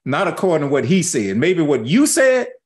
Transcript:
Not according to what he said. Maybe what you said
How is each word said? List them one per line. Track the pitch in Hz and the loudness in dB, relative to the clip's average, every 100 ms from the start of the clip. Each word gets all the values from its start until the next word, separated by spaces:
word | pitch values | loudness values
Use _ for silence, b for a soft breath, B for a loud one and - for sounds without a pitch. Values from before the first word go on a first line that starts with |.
Not | 127 143 185 | -4 -2 -2
according | 165 190 156 143 | -2 0 0 0
to | |
what | 139 120 | 0 2
he | 185 | 0
said. | - 131 98 101 | 0 -2 -2 0
Maybe | 160 180 | 0 0
what | 147 143 113 | 0 -2 0
you | 214 294 | 2 2
said | 330 269 254 - - | 2 2 0 -2 -12